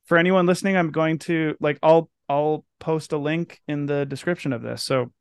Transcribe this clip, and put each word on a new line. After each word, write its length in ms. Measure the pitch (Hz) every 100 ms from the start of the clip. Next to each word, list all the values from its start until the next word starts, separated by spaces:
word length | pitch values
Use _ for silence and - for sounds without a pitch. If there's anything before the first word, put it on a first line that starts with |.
| -
for 120 | 170
anyone 300 | 180 190 175
listening, 280 | 180 196 190
I'm 140 | 165
going 280 | 156 160 160
to, 360 | - 165 156 -
like, 180 | 151 143
I'll, 260 | 160 165 160 _ -
I'll 380 | 143 151 151 - _
post 340 | - 160 -
a 40 | 156
link 440 | 147 165 170 - -
in 180 | 147 143
the 200 | 143 139
description 460 | 139 - 139 147
of 80 | 117
this 200 | 117 113
so 280 | - 131 123 -